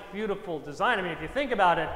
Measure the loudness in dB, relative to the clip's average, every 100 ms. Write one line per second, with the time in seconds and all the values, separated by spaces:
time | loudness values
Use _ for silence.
0 | -8 -6 -4 -4 -4 -6 -6 0 2 2
1 | 0 -4 -4 -2 0 4 6 4 0